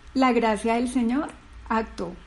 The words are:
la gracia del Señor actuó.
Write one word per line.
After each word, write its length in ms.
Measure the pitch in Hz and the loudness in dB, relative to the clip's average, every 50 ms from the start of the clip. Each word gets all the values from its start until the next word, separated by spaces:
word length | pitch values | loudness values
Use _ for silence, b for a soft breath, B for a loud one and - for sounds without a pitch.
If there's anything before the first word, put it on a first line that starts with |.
| - - - | -20 -6 0
la 180 | 254 262 254 | 2 4 4
gracia 420 | 233 233 226 220 214 202 220 226 226 | 4 4 4 2 2 2 0 0 0
del 140 | 240 247 247 | 0 0 0
Señor 400 | 247 254 233 226 247 294 320 - - - - - - - - - | 0 0 0 2 0 0 -2 -4 -10 -16 -20 -20 -20 -20 -6 -2
actuó. 460 | 226 226 220 - - - 190 170 175 - - | -2 -2 -2 -4 -8 -10 -10 -10 -10 -14 -18